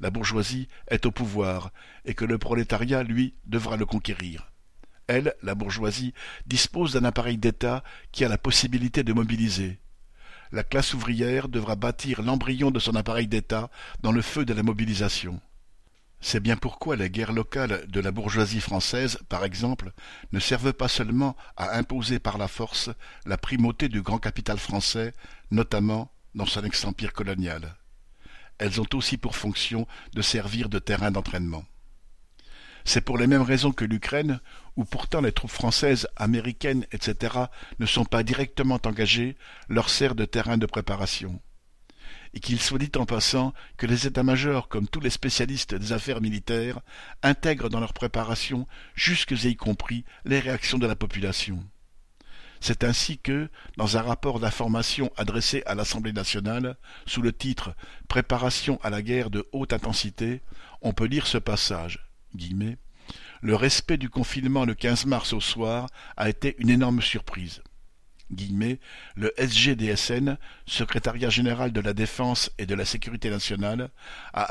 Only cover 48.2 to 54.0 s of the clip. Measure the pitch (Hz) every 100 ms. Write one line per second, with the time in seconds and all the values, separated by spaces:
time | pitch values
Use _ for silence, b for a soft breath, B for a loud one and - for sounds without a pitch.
48.2 | 113 113 - 123 131 B B - - 175
49.2 | - 127 120 117 110 104 - 117 - B
50.2 | - 139 127 131 - 127 120 107 104 98
51.2 | 95 92 - 92 95 - - - - -
52.2 | B B B B - - 120 123 - 143
53.2 | - 143 156 B B - 107 110